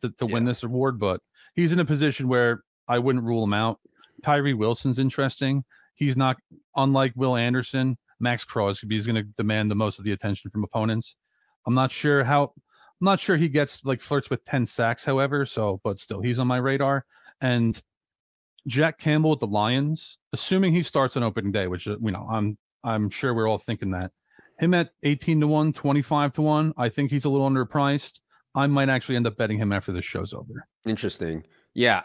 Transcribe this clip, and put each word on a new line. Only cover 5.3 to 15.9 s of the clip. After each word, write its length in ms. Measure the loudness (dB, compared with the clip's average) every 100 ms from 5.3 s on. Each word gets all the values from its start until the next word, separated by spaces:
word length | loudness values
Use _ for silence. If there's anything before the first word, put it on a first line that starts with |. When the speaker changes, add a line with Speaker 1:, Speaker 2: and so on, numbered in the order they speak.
| -2 -2 -2 -4 _ _
Speaker 1:
He's 220 | -4 0 2
not, 200 | 0 0 _ -20 _ 0
unlike 360 | 2 4 2 0
Will 200 | 0 2
Anderson, 600 | 2 0 -2 -2 -2 -2 _ -4
Max 240 | -2 -2
Crosby 520 | -4 -2 0 -2 -4 -2
is 100 | 0
gonna 160 | -2
demand 480 | -4 -4 -2 0 0
the 40 |
most 240 | 0 -2 -2
of 60 |
the 80 | -4
attention 380 | -2 -4 -6 -6
from 140 | -6
opponents. 520 | -4 -2 -2 -2 -6 -14 _ _ _ _ -2
I'm 80 |
not 160 | 0 0
sure 340 | 0 2 2
how, 280 | 2 2 0 -6 _ _ _ _
I'm 40 |
not 160 | 2 2
sure 160 | 2 2
he 120 | 2
gets, 360 | 2 -2 -4
like, 160 | -4 -4
flirts 300 | -2 -2 -2
with 140 | -6
ten 200 | -2 -2
sacks, 400 | -2 0 -2 -2
however, 400 | -2 0 0 0
so, 360 | -2 -2 -2 -2
but 140 | -4